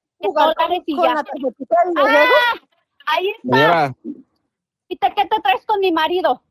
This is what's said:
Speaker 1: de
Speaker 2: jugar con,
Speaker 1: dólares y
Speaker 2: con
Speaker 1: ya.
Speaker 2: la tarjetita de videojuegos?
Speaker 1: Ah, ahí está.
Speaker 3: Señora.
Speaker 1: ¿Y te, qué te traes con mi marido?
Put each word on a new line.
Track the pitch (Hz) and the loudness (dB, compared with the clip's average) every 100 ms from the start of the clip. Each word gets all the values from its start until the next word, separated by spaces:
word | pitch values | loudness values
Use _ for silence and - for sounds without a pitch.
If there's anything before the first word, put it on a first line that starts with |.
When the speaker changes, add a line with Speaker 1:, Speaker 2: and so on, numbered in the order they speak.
| _ - | _ -8
Speaker 1:
de | 403 | -4
Speaker 2:
jugar | 302 311 | 0 0
con, | 320 330 | 2 -2
Speaker 1:
dólares | 349 339 | -2 -4
y | 294 | 0
Speaker 2:
con | 330 | 0
Speaker 1:
ya. | 311 | 0
Speaker 2:
la | |
tarjetita | - 277 269 - 269 339 359 | -6 -6 -8 -8 -2 0 0
de | |
videojuegos? | 320 285 294 - 494 480 | 2 2 4 4 4 2
Speaker 1:
Ah, | 453 _ _ _ _ - | -4 _ _ _ _ -4
ahí | 320 381 | -4 -4
está. | 427 247 - | -6 -2 2
Speaker 3:
Señora. | 302 165 143 - - - _ _ _ _ _ _ - | 2 2 -2 -6 -16 -16 _ _ _ _ _ _ -16
Speaker 1:
¿Y | 359 | -4
te, | 370 415 | -4 -2
qué | 381 | -2
te | 440 | -2
traes | - 415 - | -2 -2 -2
con | 403 | -2
mi | 381 | 0
marido? | 320 320 359 302 247 _ | 0 -2 0 -2 -2 _